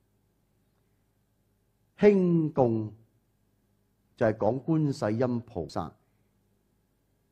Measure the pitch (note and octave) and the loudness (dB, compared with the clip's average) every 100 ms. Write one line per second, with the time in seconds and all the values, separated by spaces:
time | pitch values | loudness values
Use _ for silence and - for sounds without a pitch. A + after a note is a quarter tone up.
0 | _ _ _ _ _ _ _ _ _ _ | _ _ _ _ _ _ _ _ _ _
1 | _ _ _ _ _ _ _ _ _ - | _ _ _ _ _ _ _ _ _ 2
2 | G#3 G3 F3+ E3+ D#3 D3 B2 A2+ G#2+ - | 4 6 2 2 0 2 2 0 -6 -12
3 | _ _ _ _ _ _ _ _ _ _ | _ _ _ _ _ _ _ _ _ _
4 | _ - A2+ A2 G#2 C3 D3 D#3+ D3+ C3 | _ -4 -2 0 -2 -2 -2 0 0 -2
5 | G#2+ A2 B2 A#2+ A#2 F2+ D2 G#2 E2 - | -4 -2 -2 -4 -8 -10 -8 -8 -10 -12
6 | _ _ _ _ _ _ _ _ _ _ | _ _ _ _ _ _ _ _ _ _
7 | _ _ _ | _ _ _